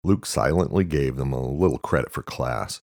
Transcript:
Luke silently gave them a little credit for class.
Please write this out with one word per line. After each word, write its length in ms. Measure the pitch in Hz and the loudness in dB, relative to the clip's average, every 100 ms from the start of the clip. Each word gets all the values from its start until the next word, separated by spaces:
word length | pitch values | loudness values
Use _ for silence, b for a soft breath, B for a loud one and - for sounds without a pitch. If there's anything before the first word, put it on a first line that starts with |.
Luke 220 | 90 101 - | 4 2 2
silently 580 | - 58 82 90 95 | 0 2 2 2 0
gave 320 | 90 76 67 64 | 2 0 0 0
them 160 | 67 | -2
a 80 | 64 | -2
little 380 | 64 71 90 60 | -4 2 2 2
credit 340 | - 73 - | 0 0 0
for 100 | - | -6
class. 600 | - - 64 55 - - _ | -10 -6 -4 -4 -6 -10 _